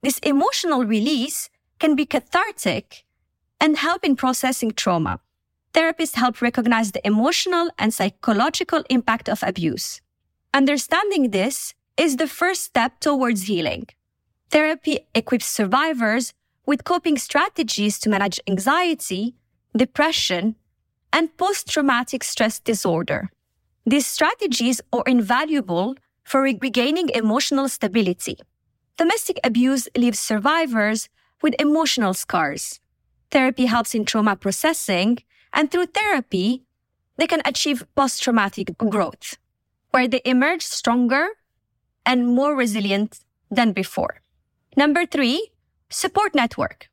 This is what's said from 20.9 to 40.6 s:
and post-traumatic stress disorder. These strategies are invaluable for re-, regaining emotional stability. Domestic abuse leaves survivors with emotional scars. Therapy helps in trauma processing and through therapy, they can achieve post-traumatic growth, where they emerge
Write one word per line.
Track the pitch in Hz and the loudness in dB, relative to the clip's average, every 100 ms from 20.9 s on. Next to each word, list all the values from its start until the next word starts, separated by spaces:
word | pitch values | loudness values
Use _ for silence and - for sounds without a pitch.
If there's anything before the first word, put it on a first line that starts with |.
| _ _ | _ _
and | 294 330 - | 0 0 -2
post-traumatic | 370 403 - - 277 240 247 254 | -2 -2 -2 0 2 0 0 -6
stress | - - 226 - | -6 0 0 0
disorder. | - 214 190 165 165 - 190 _ _ _ _ _ - | -4 -2 0 -2 -2 -4 -6 _ _ _ _ _ 0
These | 285 262 | 2 0
strategies | - 320 480 392 240 240 247 - | 0 0 0 -2 0 0 -2 -2
are | 247 - | -2 2
invaluable | 247 196 240 311 294 185 170 202 269 _ _ | 2 4 0 2 -2 0 -2 -2 -6 _ _
for | - 208 | -2 0
re-, | 269 220 | 0 0
regaining | 262 233 247 320 330 | -2 0 0 0 0
emotional | 233 220 233 - 277 269 | 0 0 0 0 0 -2
stability. | - 214 208 196 180 - - - _ _ _ _ - | -2 -2 0 0 -2 -6 -10 -16 _ _ _ _ -2
Domestic | 330 440 - - | 0 0 -2 -2
abuse | 247 226 247 269 - - | 0 2 2 2 -2 0
leaves | 240 208 | 0 0
survivors | - 214 240 330 320 226 208 220 - _ _ _ | -2 0 2 2 0 0 0 -2 -6 _ _ _
with | 302 - | -2 2
emotional | 294 311 320 - 208 | 2 2 2 0 0
scars. | 190 - 180 151 147 - - _ _ _ _ _ | -2 -2 -2 -2 -4 -10 -14 _ _ _ _ _
Therapy | 285 262 254 254 | 2 2 2 2
helps | 233 226 | 2 0
in | 226 | -2
trauma | 208 220 214 196 | 0 0 0 0
processing | 196 196 311 320 - 185 202 240 _ _ _ - | -2 0 0 0 0 0 2 0 _ _ _ 0
and | 302 | 0
through | 349 359 | 0 -2
therapy, | - 427 320 240 185 196 254 _ _ _ _ _ - | 0 0 0 -2 -2 0 -2 _ _ _ _ _ -4
they | 320 | 0
can | 320 | 0
achieve | 294 - 294 254 - - | -2 -2 -2 -2 -2 0
post-traumatic | 269 - - 226 196 - 190 165 | 0 0 0 2 0 -4 -8 -4
growth, | 220 208 170 - - - _ _ _ _ _ | -2 0 -2 -6 -16 -18 _ _ _ _ _
where | 254 254 | 0 2
they | 247 | 0
emerge | 240 254 285 349 | 2 2 2 0